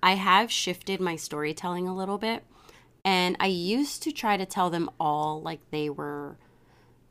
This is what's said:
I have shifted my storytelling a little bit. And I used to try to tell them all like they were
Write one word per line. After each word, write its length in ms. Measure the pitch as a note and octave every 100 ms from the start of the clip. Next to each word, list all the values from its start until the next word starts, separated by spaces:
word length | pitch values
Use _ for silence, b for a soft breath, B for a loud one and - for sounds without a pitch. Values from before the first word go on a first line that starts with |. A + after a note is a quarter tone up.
I 100 | F#3
have 380 | F#3+ F#3+ F#3+ A3+
shifted 480 | - - F3+ - F#3+
my 160 | F3+ E3
storytelling 720 | - D3 D3+ D#3 F3+ F3 F3+
a 80 | F#3
little 220 | F#3+ G3+
bit. 260 | A3 A3+ - B B B B _ F#3+
And 300 | F#3 F3+ -
I 60 | F#3+
used 560 | F#3 F3 A3+ C#4+ -
to 100 | -
try 240 | D4 A3+ G3+
to 80 |
tell 240 | F#3+ - F3+
them 220 | E3+ E3+ -
all 400 | D#3+ D3+ D3+ D#3
like 200 | D#3+ E3 _
they 180 | D3+ D3+
were 480 | C#3+ D3 D3 C#3+ - b b b b b b _